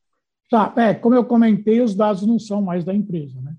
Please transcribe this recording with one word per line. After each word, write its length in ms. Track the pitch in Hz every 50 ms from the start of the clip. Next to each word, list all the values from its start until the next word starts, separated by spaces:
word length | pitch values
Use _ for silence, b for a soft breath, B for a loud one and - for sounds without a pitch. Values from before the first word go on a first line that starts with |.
| _ _ _ _ _ _ _ _ _ -
Tá, 240 | - 226 202 - -
é, 180 | 247 233 214 180
como 200 | - - 233 247
eu 100 | 254 233
comentei, 560 | 247 240 233 233 226 214 202 214 214 220 233
os 140 | 254 233 196
dados 320 | 190 214 214 208 175 208
não 100 | 220 233
são 240 | 220 214 - 202 208
mais 240 | 202 185 175 180 165
da 80 | 175 190
empresa, 480 | 208 202 202 175 170 147 135 127 127
né? 120 | 131 143 160